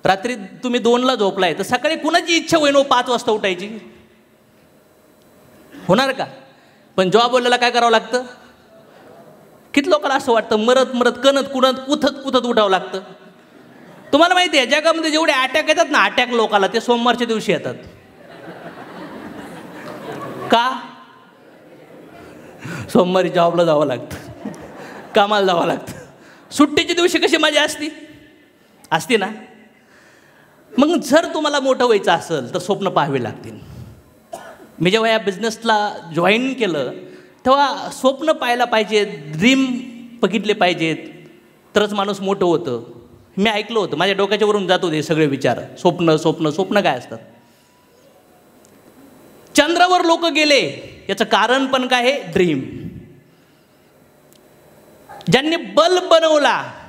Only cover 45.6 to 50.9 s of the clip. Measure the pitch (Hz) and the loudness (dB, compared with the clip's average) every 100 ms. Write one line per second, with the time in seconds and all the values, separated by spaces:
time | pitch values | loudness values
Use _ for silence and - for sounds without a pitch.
45.6 | - - 175 165 165 156 160 160 156 151 | -6 -2 -2 2 2 2 2 0 -2 -2
46.6 | 190 208 175 131 - 113 - - _ _ | 0 2 2 -2 -8 -16 -16 -20 _ _
47.6 | _ _ _ _ _ _ _ _ _ _ | _ _ _ _ _ _ _ _ _ _
48.6 | _ - - - - - - - - - | _ -20 -20 -20 -20 -20 -20 -20 -2 0
49.6 | 294 339 359 359 349 330 339 294 302 277 | 2 4 4 4 4 2 2 2 4 4
50.6 | 160 - - | 2 -8 -18